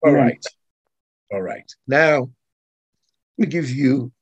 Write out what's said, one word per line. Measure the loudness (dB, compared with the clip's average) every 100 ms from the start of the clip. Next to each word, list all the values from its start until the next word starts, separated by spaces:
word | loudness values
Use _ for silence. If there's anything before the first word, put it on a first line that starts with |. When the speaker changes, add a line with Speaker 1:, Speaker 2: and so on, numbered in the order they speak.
Speaker 1:
All | 4
Speaker 2:
Amen. | 4
Speaker 1:
right. | 2 -2 -12 _ _ _ _ _ _ _ _
All | -10
right. | -8 -12 -16 -20 -2
Now, | 2 4 2 -2 _ _ _ _ _ _ _ _ _ _ -4
let | -2
me |
give | -2 -4
you | 0 2 0 -2 _